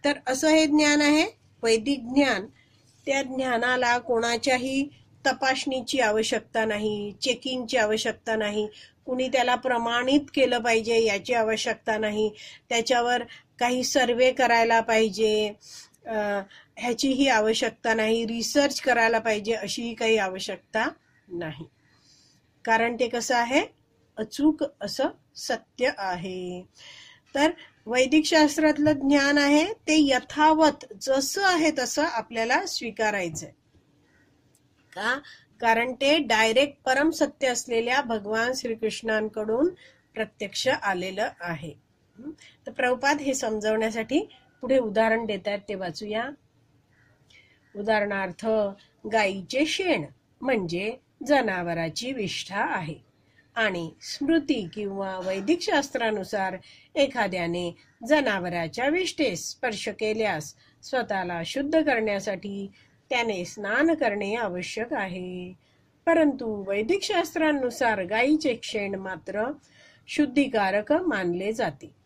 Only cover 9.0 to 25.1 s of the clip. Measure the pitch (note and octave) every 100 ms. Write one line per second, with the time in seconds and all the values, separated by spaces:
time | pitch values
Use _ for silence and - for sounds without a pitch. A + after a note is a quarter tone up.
9 | - B3+ C4 C4 B3 B3 C4 A#3+ A3+ A#3+
10 | B3 C#4+ C#4 - B3+ A#3+ A#3 A3+ A3 A3+
11 | A3+ G3+ - A#3 A3 G#3+ A#3+ A3 - G#3+
12 | G#3+ G#3+ G#3+ G#3 - - _ A#3 A3+ B3
13 | A#3+ B3 A#3 - _ - B3 B3+ B3 C#4+
14 | A#3+ A#3 B3+ B3+ A#3+ A#3 A3+ A3+ A3+ A3
15 | A3 G3 A3 G#3+ G#3+ G#3 - - - _
16 | - A3 G#3 G3+ G3 - _ - B3 A#3
17 | C#4 B3+ C#4 A3+ G#3+ A3 A#3 - A#3 A3
18 | A3 A3+ A3+ A#3 A3 D4 C#4 - C4 A#3+
19 | A3+ A3+ A3+ G#3+ G#3 A3 G3+ - A#3 A3
20 | A3+ A3 F#3+ F#3 G3+ F#3 _ A3 C4 D#4
21 | _ _ _ F3 D#3+ D3 D#3 _ _ _
22 | _ _ _ _ _ _ - A3 A#3 A#3+
23 | A#3+ A#3+ A3+ A#3+ A#3 C#4 G#4+ _ _ _
24 | _ - A3 - D4+ D#4 C#4+ _ G3+ -
25 | C#4